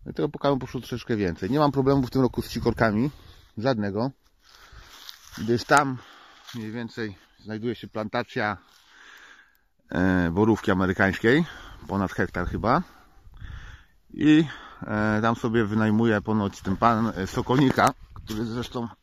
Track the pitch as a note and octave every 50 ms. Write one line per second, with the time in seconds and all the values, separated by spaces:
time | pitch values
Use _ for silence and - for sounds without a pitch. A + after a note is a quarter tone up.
0 | - - - - D#3 D3 - D3 - C#3+ C#3+ C3 C3 B2 - C3 A2+ - B2+ A#2
1 | - - A#2+ G#2 G2+ F2+ E2 - - F#2+ C3 D3+ D3+ C#3+ B2+ C3+ C3 C3+ C#3 C#3
2 | B2+ A2+ - C3 C3 A#2 - - - - - A#2+ A2 A#2 A2 - A#2+ A2+ G#2 G#2+
3 | B2 D3 - - - - - - - _ _ - G#2 C3+ C3 A2 G#2 G2+ F#2+ G#2
4 | A#2 C3+ C3+ _ _ _ _ _ _ _ - - - - - - - - - -
5 | - - - - - - - - - A2 A#2+ A#2 - - D3 C#3+ C#3+ C3+ C3 A#2+
6 | - - - - - - - - - - - A#2+ A2 G#2+ G#2+ A#2+ A#2 A2+ - -
7 | A2+ G#2+ F#2+ - _ _ _ _ - G2+ G#2+ A2 G#2+ B2 A2+ - - G2+ _ A2
8 | A2 G#2+ - A#2+ A#2+ - - C3 G#2+ G#2 G2+ - - _ _ _ _ _ - -
9 | - - - - - - - - - _ _ _ _ _ _ _ _ _ - -
10 | F#2 F#2+ F#2 F2+ F2 E2+ E2 F#2+ G#2+ A2+ A2 - - - G2 F#2 F#2+ F#2 F#2+ -
11 | G#2 F#2+ F#2 - - A2+ C3 D#3 F3 - - - - - - - - - F#2+ G2
12 | G2+ F2 - - G2 F2 - F2+ F2+ - - F2+ F2 G#2+ B2+ E3 F3+ - - -
13 | - _ _ - _ - - - - - - - - - - - - _ _ _
14 | _ _ - - - D3+ D3+ D#3 E3 C3+ - - - - - - - - A2 G#2+
15 | G#2+ G#2+ G#2+ G#2+ G#2+ A2+ A#2 - - A#2+ A2 A#2 A2+ G2+ G#2+ A2 A2 G#2+ G#2 A2
16 | A#2 A#2 A2 G#2 G2 A2 G#2+ G#2+ G2+ G2 - - - F#2+ F#2+ E2+ A2+ A#2 A#2 G#2+
17 | A#2 A2 - E2+ F#2+ F#2 - C3 A#2+ - B2 C3+ D3 B2+ - - G2+ B2 - -
18 | - - - - - - A2+ G#2+ A#2 A2+ A2+ B2 A#2 - - B2+ A#2 A2+ - _